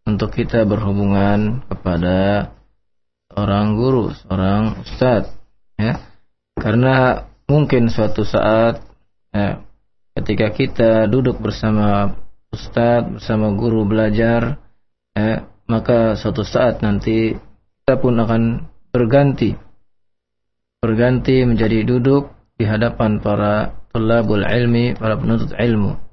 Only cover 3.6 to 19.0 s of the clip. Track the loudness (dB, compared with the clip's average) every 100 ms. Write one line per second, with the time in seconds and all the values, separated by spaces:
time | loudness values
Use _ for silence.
3.6 | 0 0 2 0 -2 -6 -6 -2 0 0
4.6 | 0 -4 -8 -2 2 2 -2 -8 -14 _
5.6 | _ -4 -4 -4 -10 -20 _ _ _ -6
6.6 | -2 2 4 4 2 0 -6 -10 0 2
7.6 | 4 2 2 2 0 0 0 0 2 2
8.6 | 2 0 -8 _ _ _ _ -4 -2 -4
9.6 | -12 -20 _ _ _ -6 -2 0 0 0
10.6 | -2 2 2 4 2 2 0 -2 -4 -4
11.6 | -2 0 2 2 0 -2 -6 -12 _ -14
12.6 | -8 -2 2 2 -2 -8 -4 -2 0 0
13.6 | 0 0 0 0 0 2 2 0 -2 -6
14.6 | -12 _ _ _ _ -4 -2 -2 -8 -12
15.6 | -4 -2 2 2 2 0 -2 -4 -2 0
16.6 | 0 0 -2 -2 0 0 0 -4 -12 -20
17.6 | _ _ -2 0 2 2 0 0 0 -2
18.6 | -8 -18 -6 -2